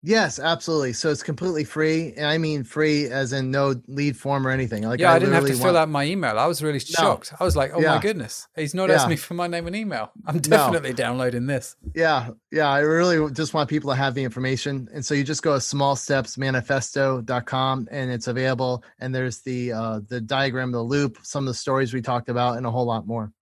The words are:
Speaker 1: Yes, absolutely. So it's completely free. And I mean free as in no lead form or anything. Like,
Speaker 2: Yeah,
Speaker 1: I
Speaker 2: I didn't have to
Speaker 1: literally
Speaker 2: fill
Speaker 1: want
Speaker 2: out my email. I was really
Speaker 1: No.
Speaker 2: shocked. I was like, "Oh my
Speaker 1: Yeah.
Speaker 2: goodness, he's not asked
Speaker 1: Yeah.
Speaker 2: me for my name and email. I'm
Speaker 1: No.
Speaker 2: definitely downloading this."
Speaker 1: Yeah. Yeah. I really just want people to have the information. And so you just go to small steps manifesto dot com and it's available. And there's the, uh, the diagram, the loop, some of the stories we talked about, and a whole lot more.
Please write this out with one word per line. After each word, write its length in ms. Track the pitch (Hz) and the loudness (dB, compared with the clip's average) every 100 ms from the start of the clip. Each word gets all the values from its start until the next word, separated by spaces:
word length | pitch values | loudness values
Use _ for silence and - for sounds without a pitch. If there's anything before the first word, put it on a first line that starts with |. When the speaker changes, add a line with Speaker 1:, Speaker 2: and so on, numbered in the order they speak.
Speaker 1:
Yes, 380 | 151 220 175 - | 4 4 4 0
absolutely. 540 | 151 165 - 160 135 | -2 0 0 0 0
So 180 | 113 165 | 0 0
it's 140 | 147 | -2
completely 400 | - 147 185 160 | -4 -4 -2 -2
free. 480 | 139 156 156 160 160 113 | -4 0 2 2 -2 -4
And 100 | 147 | -2
I 120 | 160 | 0
mean 240 | 160 147 | 0 -2
free 440 | 123 - 156 147 143 | -4 0 2 2 0
as 240 | 131 131 | -2 -2
in 180 | 135 131 | -2 0
no 240 | 139 139 131 - | 2 2 0 -4
lead 280 | 135 143 127 | -2 -2 -2
form 300 | 135 139 131 | -2 0 0
or 40 | |
anything. 340 | 131 123 107 | 0 -2 -2
Like, 160 | 110 123 | -2 2
Speaker 2:
Yeah, 100 | 175 | 6
Speaker 1:
I 60 | 165 | 6
Speaker 2:
I 20 | |
didn't 160 | 185 | 6
have 80 | - | 4
to 40 | 139 | 4
Speaker 1:
literally 120 | 127 | 2
Speaker 2:
fill 140 | 185 | 4
Speaker 1:
want 20 | 175 | 4
Speaker 2:
out 120 | 160 | 4
my 160 | 147 | 2
email. 340 | 143 196 143 107 | 0 0 0 2
I 80 | 151 | 2
was 160 | 151 | 0
really 160 | 151 143 | -2 -2
Speaker 1:
No. 240 | - - | -2 2
Speaker 2:
shocked. 300 | 151 - - - | 2 2 -4 -2
I 20 | |
was 140 | 180 151 | 0 2
like, 160 | 135 | 0
"Oh 40 | - | 2
my 160 | 156 | 2
Speaker 1:
Yeah. 60 | 135 | 2
Speaker 2:
goodness, 460 | 202 202 113 - - | 0 -4 -8 -12 -14
he's 200 | - 151 | -8 -6
not 180 | 180 190 | -2 2
asked 140 | 156 135 | 4 4
Speaker 1:
Yeah. 40 | |
Speaker 2:
me 60 | 151 | 0
for 180 | - | -2
my 140 | 175 175 | -6 -4
name 180 | 170 170 | -4 -6
and 80 | |
email. 380 | 202 214 131 107 - | -6 -4 -6 -8 -10
I'm 120 | - 160 | -4 -2
Speaker 1:
No. 40 | |
Speaker 2:
definitely 520 | 147 160 139 165 135 | 4 6 6 2 -2
downloading 540 | 123 120 127 127 120 127 | -2 -2 0 -2 -2 -2
this." 280 | 135 - - - 160 | -4 -6 -14 -10 0
Speaker 1:
Yeah. 340 | 160 143 117 - _ | 2 2 -2 -12 _
Yeah. 160 | 151 147 | 0 2
I 80 | 139 | 4
really 500 | 151 165 180 165 151 | 4 4 4 4 0
just 220 | 131 160 | -2 -2
want 140 | 160 139 | 0 0
people 220 | 151 139 | -2 0
to 60 | 131 | 0
have 180 | 139 | 0
the 80 | 127 | 0
information. 680 | 127 113 131 131 143 139 120 | -4 -2 -2 -2 -2 -6 -8
And 100 | 151 | -10
so 100 | - | -2
you 100 | 143 | 0
just 180 | 135 151 | 0 0
go 120 | 160 | 2
to 60 | 139 | 0
small 360 | - 143 139 135 | 0 0 2 0
steps 420 | - 139 120 - | 0 0 0 -4
manifesto 840 | 135 131 113 135 - 143 135 131 | -2 -2 0 -2 -2 0 0 0
dot 260 | 113 123 120 | -2 -4 -2
com 420 | 131 131 131 113 | -2 0 -2 -4
and 180 | 143 127 | -6 -4
it's 160 | 120 127 | -4 -4
available. 560 | 123 131 127 127 123 - _ | -2 0 0 0 -2 -8 _
And 120 | 131 | -6
there's 280 | 131 127 113 | -2 -4 -6
the, 320 | - 127 123 | -6 -4 -4
uh, 280 | 110 113 110 101 | -4 -4 -6 -6
the 140 | 123 | -8
diagram, 500 | 110 135 139 127 127 | -2 0 0 0 -2
the 100 | 120 | -2
loop, 380 | 117 143 143 - | 0 0 0 -4
some 180 | - 143 | -8 -4
of 60 | 135 | -4
the 100 | 120 | -4
stories 340 | - 135 131 | 0 0 0
we 100 | 127 | -2
talked 260 | 120 123 117 | -2 -2 -2
about, 280 | 120 123 120 | 0 0 0
and 100 | 127 | -4
a 40 | |
whole 160 | 110 120 | -2 0
lot 180 | 113 | -2
more. 280 | 98 117 107 _ | -4 -6 -8 _